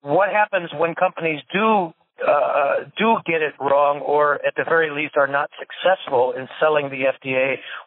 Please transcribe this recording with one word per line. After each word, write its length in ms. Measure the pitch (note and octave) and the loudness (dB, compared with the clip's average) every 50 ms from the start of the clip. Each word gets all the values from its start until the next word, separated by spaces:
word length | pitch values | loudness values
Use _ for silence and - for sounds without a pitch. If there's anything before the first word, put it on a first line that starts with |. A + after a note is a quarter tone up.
| - | -6
what 280 | C#3+ D3 F3 G3 G3+ | 0 2 2 2 2
happens 400 | F#3 G#3+ G#3+ G3+ - F#3+ E3+ E3 - D3 | 2 2 0 0 0 -4 -4 -6 -4 -2
when 160 | E3 E3 E3 | -2 -2 0
companies 460 | - F3+ F#3 F3+ - E3+ D#3+ D#3 D3 - - - | 0 0 0 0 -2 -4 -4 -4 -6 -6 -4 -2
do, 380 | F#3+ G#3+ A3 A3 G#3 F3+ D#3+ D#3+ _ _ _ _ - - | 0 2 2 2 2 0 -2 -6 _ _ _ _ -4 0
uh, 640 | - D3+ D3 C#3 C#3+ C#3+ C#3+ C#3+ C#3 C#3 C3+ B2+ C#3 - | 2 2 2 2 0 0 0 0 0 0 -2 -4 -6 -6
do 200 | - G3+ A3+ A3+ G3+ - | 0 2 2 2 2 0
get 160 | - E3 D#3+ D#3 | -2 -2 -2 -2
it 120 | D3 - - | -4 -4 -4
wrong, 400 | C#3 C#3+ C#3 C#3+ C#3+ C#3+ D3 D3 C#3 | -2 0 2 4 4 2 2 0 -2
or 280 | C3 C#3+ D3 D3 D3 C#3+ C#3 - | 0 2 2 2 2 2 0 -2
at 80 | C#3 - | -4 -2
the 60 | - C#3 | -2 -2
very 260 | - D#3+ E3 E3 D#3 | 0 2 2 2 0
least 280 | D3 C#3+ D3+ D3 - | -2 -4 -6 -2 0
are 100 | D3+ C#3 | 0 0
not 240 | C#3 C#3 C#3+ D3+ - - - | 2 0 -2 -4 -4 -8 -14
successful 720 | - - - - - F3+ F#3+ - - - C#3 B2 B2 B2+ B2 C3 | -16 -16 -10 -2 0 2 2 0 0 0 0 2 2 2 0 -4
in 80 | C3 B2+ - - | -10 -12 -4 0
selling 300 | - D#3 D3+ D3 C#3+ C#3 | 2 2 2 2 0 -2
the 180 | C3+ C3 C3 C3+ | -4 -2 0 -2
F 80 | C3 - - | -2 -2 -4
D 100 | C3+ C3 | -2 0
A 220 | C3 C3 C3+ C3 - - - - - - | 0 0 0 0 -4 -6 -12 -16 -16 -8